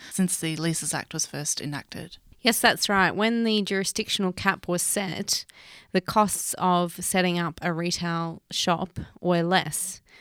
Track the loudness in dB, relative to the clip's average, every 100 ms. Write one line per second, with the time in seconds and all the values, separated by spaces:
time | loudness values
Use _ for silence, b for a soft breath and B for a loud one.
0 | B 0 0 2 -2 0 0 0 -2 -4
1 | -4 -6 -4 -4 -4 -4 -4 -8 -10 -12
2 | -12 -16 _ -2 0 4 4 2 2 4
3 | 2 2 0 2 2 2 2 0 -2 -4
4 | -4 0 -2 0 -2 -2 -2 -2 0 -2
5 | -2 -4 -2 -4 -4 B B B B 0
6 | 2 2 4 2 -4 0 2 4 2 -2
7 | -2 2 2 2 -2 -2 -4 -2 -2 -2
8 | -2 -2 -4 -6 -8 -2 2 0 0 -8
9 | -12 -4 2 4 6 4 2 -4 -6 -10
10 | _ B